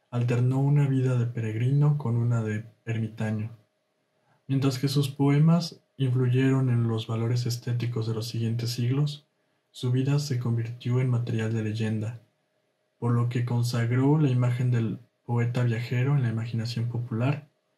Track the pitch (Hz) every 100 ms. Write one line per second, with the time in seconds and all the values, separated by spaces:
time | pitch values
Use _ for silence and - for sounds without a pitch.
0 | _ 123 120 120 127 135 139 147 139 131
1 | 127 123 117 120 113 110 123 143 147 147
2 | 117 117 117 117 110 104 - _ 113 110
3 | 110 - 110 110 110 - _ _ _ _
4 | _ _ _ _ - 135 139 123 139 143
5 | 139 - 139 143 160 170 175 - _ -
6 | 131 127 127 127 135 131 131 120 113 110
7 | 113 117 113 123 123 - 127 117 117 113
8 | 110 113 - 117 113 117 117 - 120 139
9 | 147 - _ _ _ _ _ - 127 127
10 | 131 147 - 123 120 117 113 - 120 123
11 | 131 120 120 113 110 113 107 110 110 110
12 | 107 - _ _ _ _ _ _ _ _
13 | 120 120 120 120 120 120 120 120 117 123
14 | 135 156 143 123 123 123 127 123 110 -
15 | - _ - 120 120 127 120 113 - 123
16 | 135 143 117 113 117 113 113 117 117 120
17 | - 110 131 147 - _ _